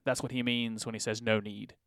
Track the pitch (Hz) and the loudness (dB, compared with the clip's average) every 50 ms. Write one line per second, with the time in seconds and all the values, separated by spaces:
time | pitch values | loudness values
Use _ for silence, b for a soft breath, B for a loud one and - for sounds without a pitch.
0 | - 135 127 - - 127 131 127 120 120 120 120 117 113 113 107 - 117 110 107 | 0 0 0 0 0 -2 -2 0 2 2 2 2 0 -2 -2 -4 -6 -6 -4 -2
1 | - 117 107 110 120 113 110 107 101 107 101 104 104 - - _ _ | -2 -2 -2 0 2 4 4 4 2 -2 -8 -10 -12 -12 -14 _ _